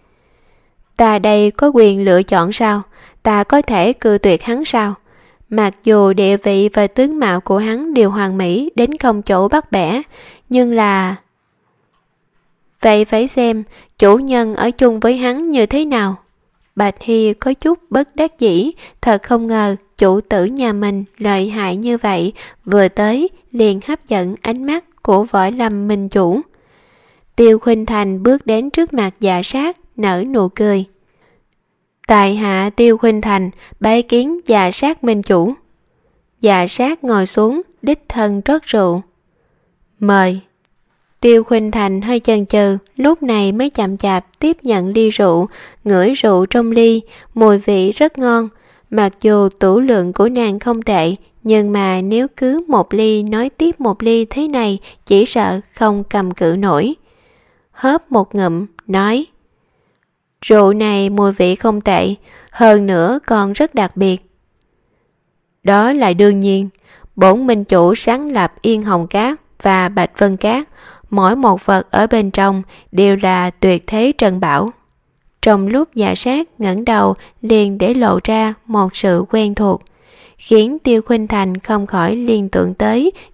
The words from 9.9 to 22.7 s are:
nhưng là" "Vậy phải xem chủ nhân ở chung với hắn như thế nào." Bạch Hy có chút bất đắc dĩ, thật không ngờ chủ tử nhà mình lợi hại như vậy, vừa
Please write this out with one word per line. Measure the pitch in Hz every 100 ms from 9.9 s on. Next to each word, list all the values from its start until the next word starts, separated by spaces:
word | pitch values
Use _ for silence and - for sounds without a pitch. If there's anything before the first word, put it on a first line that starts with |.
| 233 302 - - - -
nhưng | 247 247
là" | 233 208 196 185 190 _ _ _ _ _ _ _ _ _ _ _ _ _ _ _ -
"Vậy | 226 214 214
phải | 220 254
xem | - 233 220 214 - _ -
chủ | 202 226
nhân | 269 247 220 208
ở | 240
chung | 240 254 220
với | 226 254
hắn | 247 262 330
như | 285 214
thế | 285 311
nào." | 240 196 190 _ _ _ _ _ -
Bạch | 202 -
Hy | - 226 214
có | 202 262
chút | 269 311 339 -
bất | 269 294 -
đắc | 320 -
dĩ, | 226 175 262 - - -
thật | 247 202
không | - 233 226
ngờ | 220 208 196 _ -
chủ | 196 196
tử | - 202 185
nhà | 269 240
mình | 202 208 196 196 -
lợi | 208 196 202
hại | 214 190 185
như | 240 233
vậy, | 214 185 180 - - -
vừa | -